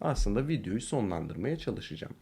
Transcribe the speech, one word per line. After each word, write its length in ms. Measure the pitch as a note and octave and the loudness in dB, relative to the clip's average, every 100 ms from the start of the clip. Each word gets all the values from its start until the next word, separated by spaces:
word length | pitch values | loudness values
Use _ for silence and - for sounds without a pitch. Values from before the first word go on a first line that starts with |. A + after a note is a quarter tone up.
aslında 480 | D#3+ C3 G2+ G#2 C#3+ | 0 4 4 4 2
videoyu 320 | D3+ F#2 A2 | 0 0 -2
sonlandırmaya 760 | - C#3+ G2+ E2+ D#2+ D#2+ A2+ D#3+ | 0 0 2 0 -2 -2 -2 0
çalışacağım. 580 | - - - - - - | -2 -4 -6 -8 -10 -12